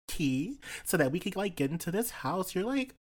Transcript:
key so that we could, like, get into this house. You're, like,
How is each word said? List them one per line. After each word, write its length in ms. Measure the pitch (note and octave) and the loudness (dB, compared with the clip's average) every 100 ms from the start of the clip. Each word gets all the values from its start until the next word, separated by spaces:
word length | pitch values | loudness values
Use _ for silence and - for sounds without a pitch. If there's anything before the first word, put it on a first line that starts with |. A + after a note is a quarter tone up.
| - | -6
key 520 | - C#3+ C3 F3+ C#4 - - | 0 2 2 -2 -6 -10 -8
so 120 | - F3 | 0 4
that 140 | C3+ | 4
we 80 | E3+ | 2
could, 160 | G3+ F#3+ | -2 -2
like, 200 | G3+ F3 | -2 0
get 160 | C#3 | 0
into 200 | E3+ - | 0 0
this 180 | F#3 A#3+ | 0 -2
house. 420 | - C#3 F3+ F#3 | -2 -2 0 0
You're, 120 | F#3 G#3+ | 0 0
like, 280 | C4+ B3+ - _ | 0 -2 -8 _